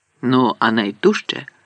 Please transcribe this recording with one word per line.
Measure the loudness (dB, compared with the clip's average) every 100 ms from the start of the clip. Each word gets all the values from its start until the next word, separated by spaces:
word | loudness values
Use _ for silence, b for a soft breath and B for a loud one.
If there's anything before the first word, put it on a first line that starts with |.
| _ _
Ну, | 0 2 0 0
а | 0
найдужче | 0 -2 0 0 0 -6 -12 -14 _